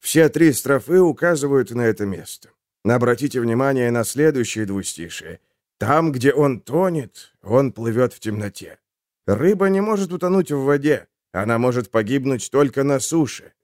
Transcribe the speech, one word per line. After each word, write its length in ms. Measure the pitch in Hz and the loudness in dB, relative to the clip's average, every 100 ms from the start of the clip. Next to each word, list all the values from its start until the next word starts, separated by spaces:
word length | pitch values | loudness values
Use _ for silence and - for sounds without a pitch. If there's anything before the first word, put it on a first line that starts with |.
Все 280 | - 151 156 | 0 4 4
три 240 | 151 160 | 6 4
строфы 480 | 127 127 139 - 180 | 4 0 -2 2 4
указывают 680 | 180 135 175 165 143 139 127 | 4 2 0 0 0 0 0
на 120 | 120 | 0
это 240 | 120 104 104 | 0 0 -4
место. 440 | 92 - - _ _ _ _ | -6 -12 -18 _ _ _ _
Обратите 560 | - 120 123 120 143 131 | -2 0 2 0 -2 -2
внимание 500 | 117 117 135 135 120 | -2 0 0 0 0
на 140 | 120 | 0
следующее 640 | 110 131 156 139 117 110 104 | -2 0 0 2 -4 -4 -6
двустишие. 760 | 98 90 - 85 - 80 85 _ _ _ _ | -6 -8 -12 -14 -14 -16 -20 _ _ _ _
Там, 340 | 107 147 165 | 0 0 0
где 200 | 131 131 | 0 0
он 280 | 135 143 117 | 2 0 0
тонет, 760 | - 143 185 160 117 - - _ | -4 -2 0 -2 -8 -16 -20 _
он 300 | - 120 135 | -2 0 0
плывет 400 | 107 113 113 123 | -2 -4 0 0
в 80 | - | -2
темноте. 580 | 110 110 104 - 82 - _ _ _ _ - | -8 -6 -8 -12 -20 -20 _ _ _ _ -4
Рыба 420 | 101 160 202 196 | 0 2 2 2
не 120 | 190 | 0
может 320 | 208 214 190 | 0 -2 -4
утонуть 400 | 175 180 190 180 | -4 0 0 0
в 100 | 147 | -2
воде, 460 | 135 143 143 131 - _ _ | 0 2 2 -2 -4 _ _
она 260 | 92 107 117 | -6 0 2
может 320 | 123 123 107 | 2 0 0
погибнуть 600 | 113 107 139 131 127 - | -2 0 0 0 -4 -2
только 340 | 131 143 120 | 0 0 0
на 160 | 139 139 | 0 0
суше. 520 | - 165 143 - - _ | 0 0 -2 -4 -18 _